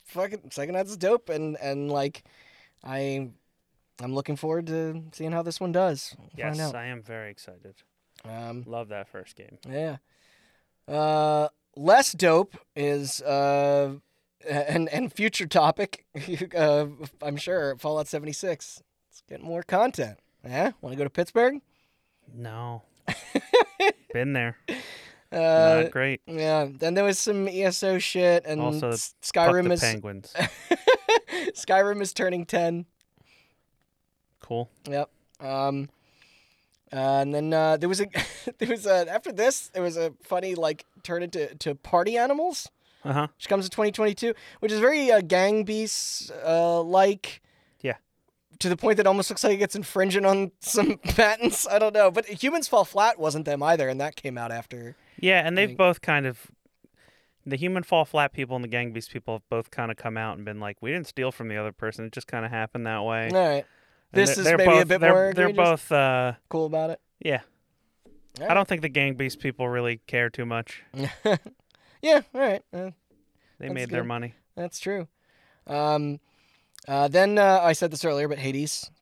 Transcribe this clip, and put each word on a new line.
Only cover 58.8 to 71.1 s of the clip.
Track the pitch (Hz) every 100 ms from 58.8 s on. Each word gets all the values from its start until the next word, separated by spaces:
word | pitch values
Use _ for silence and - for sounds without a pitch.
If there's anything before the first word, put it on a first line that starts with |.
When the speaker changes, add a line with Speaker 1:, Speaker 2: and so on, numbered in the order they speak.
| 120
Speaker 2:
Beasts | 113 -
people | - -
have | 113 -
both | 117 113
kinda | - 117
come | 113 117 110
out | 110 90
and |
been | 104 104
like, | 104 101
"We | 113
didn't | 131 151
steal | - 127
from | - 113
the | 107
other | 107
person. | 98 110 110 113
It |
just | 113 -
kinda | 120 113
happened | 117 110 120 113
that | 110
way." | 107 113 113
Speaker 1:
All | 185
right. | 175 143 - _ _ _ _
Speaker 2:
And | 190
Speaker 1:
This | 196 196
Speaker 2:
they're, |
Speaker 1:
is |
Speaker 2:
they're | 170 170
Speaker 1:
maybe | 185
a | 165
Speaker 2:
both, | 170
Speaker 1:
bit | 180
Speaker 2:
they're, | 165
Speaker 1:
more | 185 190
Speaker 2:
they're | 180 180
Speaker 1:
egregious. | 202 175 160 -
Speaker 2:
both, |
uh, | 147 135 127 127 120 -
Speaker 1:
Cool | 165 160
about | 156 160
it. | 165 _ -
Speaker 2:
Yeah. | 160 131 - _ _ _ _ _ _ - _ -
Speaker 1:
All |
Speaker 2:
I | 147
Speaker 1:
right. |
Speaker 2:
don't | 180 196
think | 175
the | 156
Gang | 139 139
Beast | 131 131 -
people | 143 123 127
really | 123 120 113 -
care | 123 120
too | - 120
much. | 117 113 - -
Speaker 1:
<laughs> | 131 139